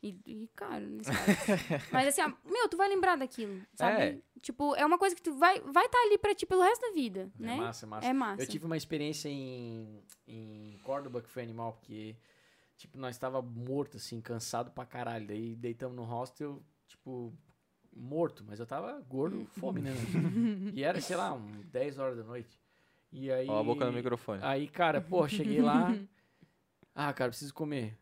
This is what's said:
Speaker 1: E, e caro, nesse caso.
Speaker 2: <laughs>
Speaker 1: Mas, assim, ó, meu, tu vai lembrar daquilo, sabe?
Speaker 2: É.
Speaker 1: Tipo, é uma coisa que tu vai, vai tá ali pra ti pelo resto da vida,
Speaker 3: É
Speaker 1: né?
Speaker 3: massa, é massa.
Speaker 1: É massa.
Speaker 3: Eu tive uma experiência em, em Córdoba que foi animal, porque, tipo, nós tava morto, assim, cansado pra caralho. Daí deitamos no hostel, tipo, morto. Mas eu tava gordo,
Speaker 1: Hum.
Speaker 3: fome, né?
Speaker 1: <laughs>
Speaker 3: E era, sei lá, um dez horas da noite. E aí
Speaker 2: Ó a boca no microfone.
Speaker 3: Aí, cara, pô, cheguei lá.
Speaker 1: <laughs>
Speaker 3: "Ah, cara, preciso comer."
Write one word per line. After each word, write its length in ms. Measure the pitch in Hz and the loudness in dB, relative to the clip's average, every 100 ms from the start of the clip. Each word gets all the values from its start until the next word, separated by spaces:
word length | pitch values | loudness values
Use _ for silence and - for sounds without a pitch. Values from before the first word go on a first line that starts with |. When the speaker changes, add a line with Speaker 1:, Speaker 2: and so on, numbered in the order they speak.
Speaker 1:
E, 140 | 208 185 - | -10 -10 -12
e 240 | 214 226 - | -12 -12 -10
caro, 300 | 392 220 202 | -8 -6 -6
nesse 240 | 214 214 | -8 -2
caso. 80 | 123 | 0
Speaker 2:
<laughs> 720 | - 190 - 190 - 147 - | 4 4 4 0 2 -4 0
Speaker 1:
Mas, 160 | 254 269 | 2 2
assim, 140 | 285 | 2
ó, 100 | 302 - - | 0 -2 -4
meu, 200 | 392 - | 0 2
tu 80 | 339 | 4
vai 100 | 392 | 4
lembrar 300 | 392 370 339 | 4 4 4
daquilo, 440 | 262 - 214 196 196 - | 0 -4 -6 -6 -12 0
sabe? 260 | 170 214 | 4 4
Speaker 2:
É. 160 | 113 - _ - | 2 0 _ -14
Speaker 1:
Tipo, 320 | - 240 285 277 | -12 -2 0 4
é 80 | 294 | 6
uma 120 | 349 | 6
coisa 160 | 392 | 4
que 80 | 349 | 2
tu 140 | - 269 | -6 6
vai, 220 | 339 392 | 6 6
vai 300 | - 285 480 | 4 4 6
tá 80 | 494 453 | 6 6
ali 100 | 415 | 6
pra 160 | 415 | 4
ti 120 | 403 - | 0 2
pelo 160 | 370 | 6
resto 180 | 359 494 494 | 6 6 0
da 60 | |
vida, 360 | 359 240 190 190 - | -2 -2 -4 -8 -8
Speaker 3:
É 60 | 226 | -6
Speaker 1:
né? 120 | 254 | -4
Speaker 3:
massa, 280 | 233 - - | -4 -6 -8
é 40 | |
massa. 180 | 107 240 | -4 0
Speaker 1:
É 60 | |
massa. 280 | 262 233 196 | 2 0 -2
Speaker 3:
Eu 40 | - | -4
tive 180 | 180 165 | -4 -2
uma 120 | 160 | -4
experiência 500 | - 156 147 151 151 | -2 -2 -2 -4 -6
em, 760 | 139 131 127 120 113 110 107 - - - | -6 -8 -8 -8 -10 -12 -16 -20 -20 -18
em 520 | 113 110 107 107 101 127 | -16 -14 -14 -16 -14 -6
Córdoba 360 | 139 139 123 | -6 -4 -8
que 80 | 113 | -8
foi 140 | - | -10
animal, 300 | 117 113 117 | -8 -6 -8
porque, 420 | 110 - 107 107 113 _ _ _ _ _ _ | -8 -14 -12 -12 -14 _ _ _ _ _ _
tipo, 200 | - 135 | -20 -10
nós 200 | 127 120 | -10 -6
tava 240 | 127 131 | -4 -4
morto, 560 | 120 117 120 139 139 104 | -6 -8 -4 -2 -4 -8
assim, 240 | - 117 | -10 -10
cansado 500 | 113 117 113 117 120 | -6 -6 -4 -4 -4
pra 140 | - 120 | -8 -10
caralho. 420 | 123 120 117 104 | -6 -6 -6 -6
Daí 260 | 107 113 | -6 -6
deitamos 440 | 117 120 120 131 123 | -6 -8 -6 -8 -8
no 60 | 117 | -6
hostel, 580 | 120 127 - 147 143 - _ _ | -4 -6 -6 -8 -8 -16 _ _
tipo, 460 | - - 127 120 - _ _ _ _ _ | -20 -10 -8 -10 -12 _ _ _ _ _
morto. 520 | - 123 151 165 - 104 | -16 -6 0 0 -2 -14
Mas 140 | 104 | -12
eu 40 | 117 | -8
tava 360 | 135 - 294 123 | -6 -6 -10 -8
gordo, 300 | 131 156 196 | -2 -2 -2
Speaker 1:
Hum. 60 | 226 - | -8 -8
Speaker 3:
fome, 220 | 175 190 | -6 -4
né? 100 | 139 | -4
Speaker 1:
<laughs> 840 | 131 117 170 180 196 233 202 196 | -4 -2 2 2 2 2 0 -4
Speaker 3:
E 80 | 160 | -2
era, 200 | 143 185 | 0 0
sei 160 | - 180 | -2 -2
lá, 160 | 190 | -2
um 280 | 139 104 104 92 | -4 -8 -12 -6
dez 260 | 123 139 135 | -2 -2 -2
horas 160 | 135 120 | -4 -4
da 80 | |
noite. 340 | 110 123 117 _ _ _ _ _ _ | -8 -10 -12 _ _ _ _ _ _
E 180 | 135 135 | -8 -2
aí 200 | 127 135 | 0 2
Speaker 2:
Ó 100 | 107 | 2
a 40 | |
boca 200 | 110 123 | 2 2
no 80 | 127 | 2
microfone. 480 | 120 123 117 - 101 | 0 -2 -2 -2 -4
Speaker 3:
Aí, 280 | 143 139 147 | 0 0 -2
cara, 320 | - 170 151 | 2 4 4
pô, 260 | 160 180 151 | 2 4 4
cheguei 340 | 196 147 - | 2 2 6
lá. 320 | - 147 - 107 98 _ _ _ | 6 6 6 2 -2 _ _ _
Speaker 1:
<laughs> 560 | - _ _ _ _ - | -20 _ _ _ _ -4
Speaker 3:
"Ah, 160 | 147 | -4
cara, 180 | 135 127 | 0 -2
preciso 220 | 117 143 | -2 -10
comer." 440 | - 151 143 110 110 | -6 -4 -2 -4 -8